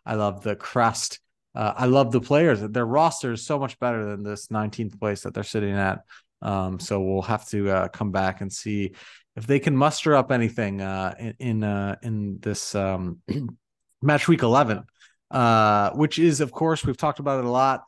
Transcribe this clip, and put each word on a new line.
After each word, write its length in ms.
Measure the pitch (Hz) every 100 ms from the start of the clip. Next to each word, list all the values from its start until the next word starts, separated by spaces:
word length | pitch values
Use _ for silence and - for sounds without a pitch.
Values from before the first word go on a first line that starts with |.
| -
I 80 |
love 300 | 107 104 98
the 120 | 107 101
crest. 640 | - 123 117 117 - - _ _ _ -
Uh, 180 | 107 -
I 120 | 127
love 240 | 139 123
the 100 | 123
players. 400 | - 147 170 107
Their 240 | 104 120 113
roster 460 | 143 165 - 131
is 120 | 113
so 140 | - 143
much 220 | 135 -
better 260 | 123 113 104
than 160 | 101
this 300 | 104 104 -
nineteenth 480 | 107 107 - 110 -
place 240 | 107 101
that 100 | 98
they're 100 | 107
sitting 300 | 104 110 101
at. 280 | 98 95 95 - - _ -
Um, 360 | 110 98 92 92
so 220 | - 101
we'll 220 | 95 95
have 240 | 92 107 -
to, 220 | 107 98
uh, 160 | 95 95
come 240 | - 104
back 300 | 95 95 92
and 120 | 98
see 400 | - 107 104 95 - - - _ -
if 120 | 110
they 100 | 139
can 180 | 151 135
muster 400 | 151 - 160 139
up 160 | 127
anything, 500 | 123 113 117 101 98
uh, 340 | 95 95 95 -
in, 160 | 113 117
in, 240 | 123 110
uh, 320 | 104 101 98 95
in 340 | 117 107 101 95
this, 360 | 107 101 - 104
um, 440 | 95 92 90 - -
<clears throat> 300 | 143 117 - _ _ _ -
match 240 | 143 147 -
week 160 | 165
eleven, 400 | 117 127 117 101 - _ _ _ -
uh, 580 | 127 117 113 107 104 101
which 280 | 131 156 -
is, 200 | 170 143
of 120 | 135
course, 340 | - 160 156 -
we've 120 | 123
talked 220 | 151 143
about 200 | 143 135
it 60 | 120
a 40 |
lot, 320 | 123 135 131